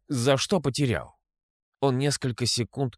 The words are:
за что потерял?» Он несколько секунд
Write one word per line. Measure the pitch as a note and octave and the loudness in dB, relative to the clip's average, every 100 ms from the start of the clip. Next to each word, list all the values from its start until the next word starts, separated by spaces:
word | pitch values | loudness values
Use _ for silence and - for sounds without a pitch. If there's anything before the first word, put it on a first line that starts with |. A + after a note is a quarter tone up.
| - | -4
за | C3 B2 C3+ | 0 2 2
что | - F#3+ | 2 0
потерял?» | C#3 C3+ C3+ E2+ - _ _ _ _ _ _ - | 0 0 0 0 -4 _ _ _ _ _ _ -2
Он | C#3 B2+ | 0 2
несколько | C#3+ - C3 A#2 A#2+ | 0 0 -2 -2 -2
секунд | - A2 - B2+ | -2 -4 -4 -6